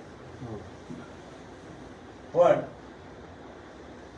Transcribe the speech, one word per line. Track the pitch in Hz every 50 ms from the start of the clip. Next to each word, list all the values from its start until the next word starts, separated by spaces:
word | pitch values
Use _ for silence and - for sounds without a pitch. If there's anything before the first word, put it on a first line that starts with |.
| - - - - - - - - 131 117 107 101 90 - - - - - 85 - - - - - - - - - - - - - - - - - - - - - - - - - - - -
पण | 494 - - - - - - - - - - - - - - - - - - - - - - - - - - - - - - - - - - -